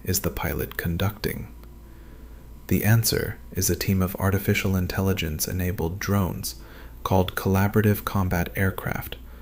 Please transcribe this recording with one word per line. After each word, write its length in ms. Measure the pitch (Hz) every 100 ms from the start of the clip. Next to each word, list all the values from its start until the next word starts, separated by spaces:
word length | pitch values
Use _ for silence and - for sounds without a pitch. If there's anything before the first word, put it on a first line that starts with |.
is 180 | - 92
the 100 | 82
pilot 460 | - 80 71 - -
conducting? 760 | 87 85 98 - - - - - - - - - - - - - - - -
The 160 | 95
answer 540 | 104 117 113 - - - -
is 180 | - 92
a 60 | 87
team 260 | - 95
of 140 | 90 -
artificial 600 | 98 95 - 101 98 95
intelligence-enabled 1200 | 90 - 95 95 82 78 - 95 90 - 82 95
drones 560 | - 101 90 - - - - - - -
called 320 | - 95 90 -
Collaborative 680 | 95 95 101 110 104 101 -
Combat 440 | 101 92 90 87 -
Aircraft, 600 | 95 - - - - - - -